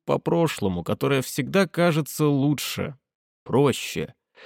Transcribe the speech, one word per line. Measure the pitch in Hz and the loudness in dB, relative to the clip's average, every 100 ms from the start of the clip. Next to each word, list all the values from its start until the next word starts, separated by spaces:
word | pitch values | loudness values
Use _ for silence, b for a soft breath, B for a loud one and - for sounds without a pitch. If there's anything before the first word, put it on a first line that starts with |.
| - | -2
по | 143 | -2
прошлому, | - 170 165 - 98 87 | 2 2 2 0 -2 -2
которая | - 107 135 139 | -4 -2 0 0
всегда | 127 - 131 175 185 | -2 -6 0 0 0
кажется | - 175 156 147 - 151 | 2 2 2 -2 0 2
лучше, | 143 139 135 - - - 139 _ _ _ _ | 2 2 0 -4 -6 -6 -8 _ _ _ _
проще. | - 120 143 - - 82 76 - _ B | -2 2 2 0 -4 -6 -8 -12 _ B